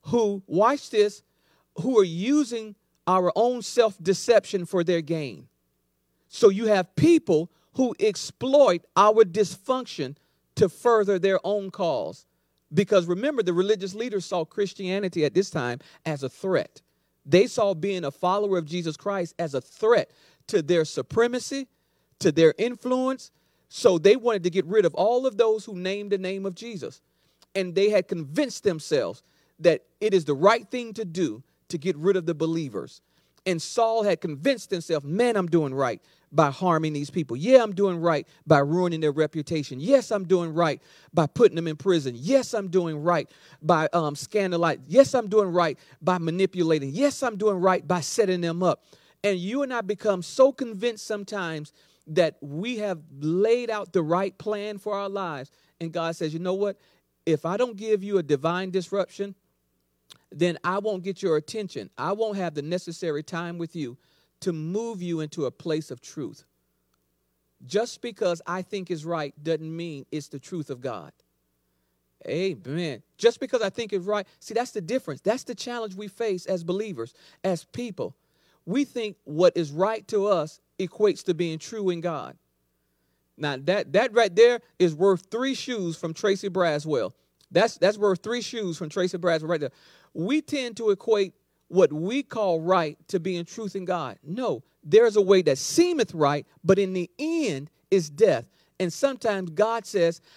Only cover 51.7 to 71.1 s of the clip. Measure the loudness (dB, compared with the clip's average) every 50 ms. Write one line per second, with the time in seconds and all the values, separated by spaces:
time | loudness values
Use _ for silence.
51.7 | _ _ _ _ _ _ _ -4 2 2 2 2 0 _ -14 -10 -8 -8 -6 -6
52.7 | -6 -6 -4 -6 -6 -8 -10 -20 -14 -6 -4 -2 0 2 2 2 2 2 0 -4
53.7 | -6 -6 -6 -2 -2 -2 0 2 0 0 0 -2 -6 _ -6 -6 -6 -4 -6 -8
54.7 | -10 -8 -8 -6 -6 -4 -6 -6 -6 -6 -6 -6 -8 -10 -12 -14 _ _ _ _
55.7 | _ -12 -10 -8 -6 -4 -4 -4 -4 -4 -6 -6 -6 -6 -4 -4 -2 -2 -2 -4
56.7 | -4 _ _ _ _ _ _ _ _ _ -2 -2 -2 0 0 -4 -2 -2 -2 -2
57.7 | -4 -8 -2 0 0 0 0 0 0 0 2 2 0 0 0 -2 -2 -2 -4 -4
58.7 | -4 -4 -4 -2 -2 -2 -2 -4 -4 -10 -10 -10 -10 _ _ _ _ _ _ _
59.7 | _ _ _ _ _ _ _ _ -20 _ _ _ -2 0 0 0 0 -2 -4 -2
60.7 | -2 -2 -2 -2 -4 -4 -6 -8 -8 -4 0 0 0 0 0 -4 -8 -8 -8 -8
61.7 | -10 -12 -12 -12 _ -6 -4 -4 -2 -2 -2 -2 -2 -4 -4 -4 -4 -6 -6 -4
62.7 | -6 -6 -6 -8 -10 -6 -6 -4 -4 -4 -6 -6 -8 -8 -6 -6 -8 -8 -10 -8
63.7 | -8 -8 -8 -8 -10 -14 _ _ _ _ _ _ _ _ -6 -4 -4 -4 -4 -4
64.7 | -4 -4 -4 -4 -6 -6 -6 -4 -4 -4 -4 -6 -6 -4 -4 -4 -6 _ -6 -4
65.7 | -4 -4 -4 -8 -14 -16 _ -16 -12 -10 -10 -10 -12 -16 _ _ _ _ _ _
66.7 | _ _ _ _ _ _ _ _ _ _ _ _ _ _ _ _ _ _ -16 -4
67.7 | -2 -2 -2 -2 -8 -10 -12 -12 -6 -2 -2 -2 -2 -2 -6 -8 -8 -8 -8 -8
68.7 | -10 -10 -6 -6 -8 -8 -6 -6 -6 -4 -6 -8 -10 -10 -4 -4 -4 -4 -4 -8
69.7 | -10 -10 -10 -10 -10 -12 -12 -10 -10 -10 -10 -10 -16 -16 -14 -10 -8 -8 -8 -8
70.7 | -10 -10 -8 -10 -10 -10 -14 -16